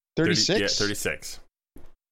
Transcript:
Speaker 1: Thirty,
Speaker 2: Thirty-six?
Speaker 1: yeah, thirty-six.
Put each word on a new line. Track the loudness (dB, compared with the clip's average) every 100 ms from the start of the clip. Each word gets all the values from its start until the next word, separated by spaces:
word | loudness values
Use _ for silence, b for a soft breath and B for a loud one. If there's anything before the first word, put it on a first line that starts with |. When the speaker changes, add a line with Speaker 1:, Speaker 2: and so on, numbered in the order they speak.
| _ 0
Speaker 1:
Thirty, | 2 4
Speaker 2:
Thirty-six? | 2 2
Speaker 1:
yeah, | 2
thirty-six. | 0 0 -2 -4 -4 -8 -14 -18 _ _ -18 -18 -18 _